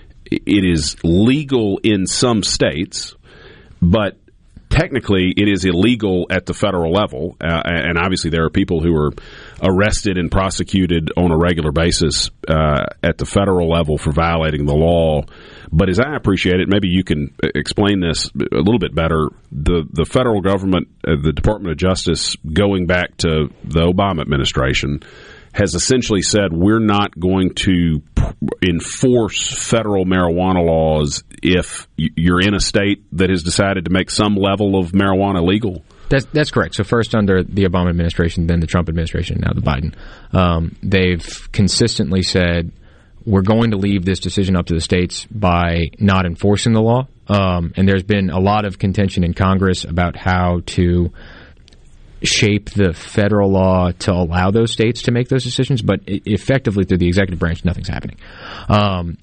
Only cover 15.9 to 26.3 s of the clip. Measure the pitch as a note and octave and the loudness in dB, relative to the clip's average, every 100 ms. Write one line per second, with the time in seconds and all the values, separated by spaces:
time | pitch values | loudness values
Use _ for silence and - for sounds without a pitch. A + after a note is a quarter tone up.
15.9 | F2+ C#3 C#3+ - F#2+ F#2 F2+ F2+ G2+ G2 | 2 0 0 0 2 2 2 2 0 2
16.9 | F#2 F2+ D#2 C#2 - - - - - G2+ | 0 0 -2 -4 -4 -4 -2 -4 0 2
17.9 | G2 E2+ - - C2+ - - F2+ D3+ - | 2 0 -2 -6 -6 -2 0 2 2 0
18.9 | D#2+ D#2+ D#2+ D2 - - C#2 D2+ F2 - | -2 0 0 -2 -6 -12 -4 0 0 -2
19.9 | - - - B2+ G#2 F#2 G2 F#2+ F2 - | -4 0 0 0 0 0 0 0 0 -2
20.9 | _ - D2+ D#2 C#2+ - G#2 F#2+ D#2 F#2 | _ -2 0 0 0 0 0 -4 -2 0
21.9 | F#2 F2+ D#2+ - - D#2 D#2 G2+ F#2+ F2 | 0 -2 -2 -4 -8 -4 0 2 2 0
22.9 | F2+ F2 - E2+ D#2 C#2+ - G1+ D#2+ E2+ | 0 -2 -2 0 0 -2 -6 -4 0 2
23.9 | F#2 G2 E2 C#2 C#2 C2 - C2 B1 C#2 | 2 0 -2 -2 -2 0 0 -2 -2 -4
24.9 | C#2+ - - - - - - G2+ E3+ - | -6 -10 -20 -20 -20 -8 -2 0 0 0
25.9 | C3 - - - | 0 2 0 0